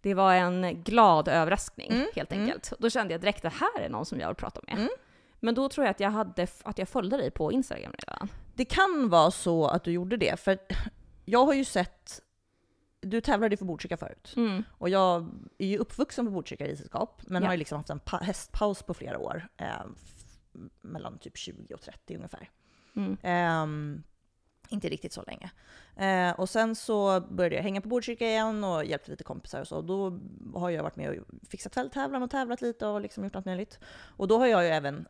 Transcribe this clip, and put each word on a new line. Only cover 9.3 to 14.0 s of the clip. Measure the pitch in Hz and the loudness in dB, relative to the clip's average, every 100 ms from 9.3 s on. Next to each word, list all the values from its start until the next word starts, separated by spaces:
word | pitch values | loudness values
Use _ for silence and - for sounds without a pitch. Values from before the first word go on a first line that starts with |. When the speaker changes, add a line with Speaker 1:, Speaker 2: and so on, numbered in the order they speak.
Speaker 2:
så | - - 165 151 | 4 2 4 4
att | 170 | 2
du | 175 | 0
gjorde | 170 180 226 | -2 0 0
det, | - - | 0 0
för | - 190 - - 214 - - - | 0 0 0 -4 -4 -8 -20 -20
jag | - 233 | 2 6
har | 269 | 6
ju | 277 | 4
sett, | 269 - 180 - - - _ _ _ _ _ _ _ _ | 2 0 -2 -4 -18 -18 _ _ _ _ _ _ _ _
du | 190 226 | -2 -2
tävlade | 226 208 226 | 2 4 4
ju | 208 | 2
för | |
Botkyrka | 190 160 170 | -2 -6 -6
förut. | 170 | -8